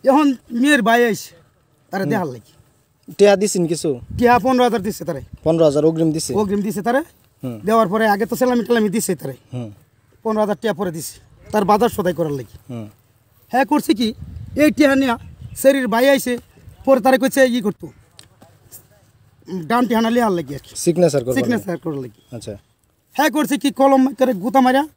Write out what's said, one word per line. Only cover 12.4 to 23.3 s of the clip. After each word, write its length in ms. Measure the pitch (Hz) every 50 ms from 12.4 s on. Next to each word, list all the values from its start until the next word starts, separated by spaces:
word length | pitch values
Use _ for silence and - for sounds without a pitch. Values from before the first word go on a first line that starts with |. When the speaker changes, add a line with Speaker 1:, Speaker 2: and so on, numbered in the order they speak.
| 120 101 - - _ _
Speaker 2:
হুম। 180 | 127 117 110 107 _ _ _ _ _ _ _ _ _ _ _ _
Speaker 1:
হ্যাঁ, 180 | - 247 277
করছে 280 | - 302 294 - - 302
কি, 200 | 196 240 214 240 - - - - - - - -
এই 160 | - 294 302
টিয়া 240 | 208 - 302 269 277
নিয়া 220 | 269 269 262 233 - - - - - - - - -
সেরির 300 | - 269 277 277 254 226
ভাই 220 | 202 233 254 277
আইছে, 280 | 277 269 - 247 240 233 - _ _ - - - - _ -
পরে 140 | - 269 254
তারে 180 | 196 262 262 247
কইছে 280 | 240 262 - 277 262
ই 160 | 262 233 247
করতো, 260 | 190 208 175 _ - 156 - - _ _ _ _ - _ _ _ - _ _ _ _ _ - - _ _ _ _ _ _ _ _ _ _ _ _ _ - 175 185 165
ডান 200 | 143 226 247 254
টিহানা 240 | 202 240 220 226 226
লিয়ার 220 | 233 247 240 220
লাগি 220 | 190 170 160 127 143
আর 40 | 135 -
কি। 120 | - -
Speaker 2:
সিগনেচার 480 | - - 175 165 160 180 165 135 143 120
করবার 120 | 120 127
লাগি। 100 | 269 -
Speaker 1:
সিগনেচার 320 | 220 247 220 - 190 175 160
করার 200 | _ 165 151 139
লাগি। 380 | 131 120 101 _ _ _ -
Speaker 2:
আচ্ছা। 220 | 117 - - 104 101 _ _ _ _ _ _ _ _ _ _ _
Speaker 1:
হ্যাঁ, 160 | - 277
করছে 280 | 311